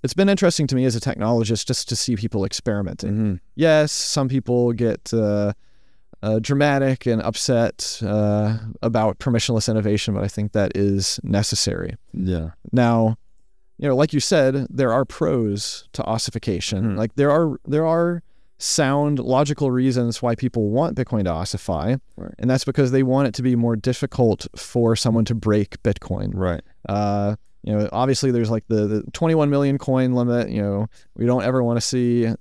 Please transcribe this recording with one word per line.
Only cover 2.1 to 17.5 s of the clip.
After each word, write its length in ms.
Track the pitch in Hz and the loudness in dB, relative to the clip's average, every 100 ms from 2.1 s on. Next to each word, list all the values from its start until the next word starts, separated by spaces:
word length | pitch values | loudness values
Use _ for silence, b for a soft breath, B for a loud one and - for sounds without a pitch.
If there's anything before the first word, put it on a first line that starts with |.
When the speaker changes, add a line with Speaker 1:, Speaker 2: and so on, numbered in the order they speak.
| 110 | -2
Speaker 1:
people 280 | 107 107 95 | -2 -2 -4
experimenting. 680 | - - 101 92 - - | -4 -4 -2 -4 -6 -4
Speaker 2:
Mm-hmm. 220 | 104 107 90 - - | -2 0 -2 -8 0
Speaker 1:
Yes, 360 | 160 156 151 | 4 4 2
some 360 | - - - 131 | -2 -4 -2 0
people 440 | 131 - 123 120 | -2 0 0 2
get, 400 | 113 117 - - | 2 0 -2 -2
uh, 400 | 113 107 104 104 - - - - - - - | -2 0 0 0 -4 -14 -20 -20 -20 -20 -8
uh, 160 | 104 110 | -2 -2
dramatic 640 | 110 139 147 139 135 131 123 | 0 2 2 2 2 0 0
and 140 | 110 | 0
upset, 800 | 85 110 - 120 117 - - - | -2 -4 0 2 2 -2 -10 -6
uh, 540 | 107 107 104 104 104 110 110 - | -2 2 2 2 0 -2 -6 -4
about 360 | 117 113 110 92 | 0 2 0 0
permissionless 500 | - 117 - 113 110 | 0 0 2 0 2
innovation, 440 | 110 104 104 - | 0 2 0 0
but 100 | 101 | -2
I 40 | 101 | -2
think 240 | - 104 | -4 -2
that 220 | 107 101 | 0 0
is 460 | - 101 98 92 - | 0 0 2 -2 -4
necessary. 720 | - 98 113 - - 90 87 - - | -2 0 0 -2 -2 -2 -6 -10 -12
Speaker 2:
Yeah. 360 | - 92 87 80 - - | -6 -2 -2 -4 -10 -2
Speaker 1:
Now, 440 | 127 117 117 110 110 - - - - - - | 2 4 4 2 0 -10 -20 -20 -20 -20 -6
you 100 | 143 | 0
know, 80 | 131 | 2
like 160 | 151 | 2
you 80 | 147 | 0
said, 460 | - 165 135 135 127 | 2 4 4 2 -4
there 220 | 127 131 | 0 2
are 120 | 120 | 2
pros 840 | 135 - 165 135 107 101 - - - | -2 -2 0 0 0 -2 -6 -10 -10
to 80 | - | -8
ossification. 800 | - 110 - 110 - 87 - 98 | -4 -4 -4 -6 -4 -4 -4 -2
Speaker 2:
Mm-hmm. 120 | 110 98 | -2 -2
Speaker 1:
Like, 160 | 110 - | -4 0
there 140 | 143 | 2
are, 280 | 151 160 | 4 2